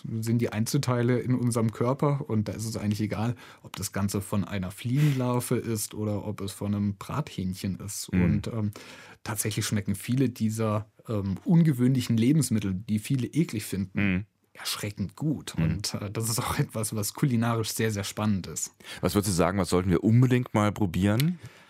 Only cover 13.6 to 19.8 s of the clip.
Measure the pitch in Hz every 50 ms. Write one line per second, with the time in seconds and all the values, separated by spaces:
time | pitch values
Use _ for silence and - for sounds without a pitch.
13.6 | - - - 92 101 95 - 104 101 98 92 90 107 _ _ _ _ _ _ -
14.6 | - - - - - 104 - - 98 85 - - 143 160 143 - - - - -
15.6 | 80 80 80 98 107 - - - 104 101 104 113 110 113 110 - 117 - - -
16.6 | 139 - - 110 110 - 113 107 104 - - - - 143 123 113 117 117 117 113
17.6 | 107 - - - 113 110 107 98 95 - - - 107 107 104 92 85 - 78 -
18.6 | - - _ _ - - - - - 92 - 104 98 107 92 82 85 85 92 101
19.6 | 90 - - 90